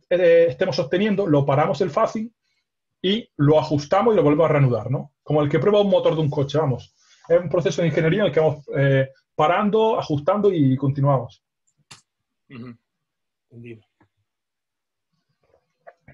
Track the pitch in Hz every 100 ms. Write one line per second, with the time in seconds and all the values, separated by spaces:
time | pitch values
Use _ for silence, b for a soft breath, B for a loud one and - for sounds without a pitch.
0 | _ 180 170 165 170 - 185 170 - 180
1 | 214 196 190 143 143 139 180 - 185 220
2 | 226 220 226 - _ _ _ _ _ _
3 | 185 214 - - 143 156 143 143 - 190
4 | 233 208 147 151 156 147 131 113 113 135
5 | - _ - 151 147 160 196 208 196 180
6 | 170 156 147 147 135 147 151 120 - b
7 | b b - 170 175 180 180 185 165 160
8 | 160 196 196 139 156 143 - 139 139 135
9 | 131 b _ - 156 180 208 214 220 220
10 | 170 147 165 208 202 175 131 127 139 139
11 | 139 131 113 - _ _ _ _ _ -
12 | _ _ _ _ _ 127 123 120 _ _
13 | _ _ _ _ _ 120 117 110 _ _
14 | 101 _ _ _ _ _ _ _ _ _
15 | _ _ _ _ _ _ _ _ - -
16 | -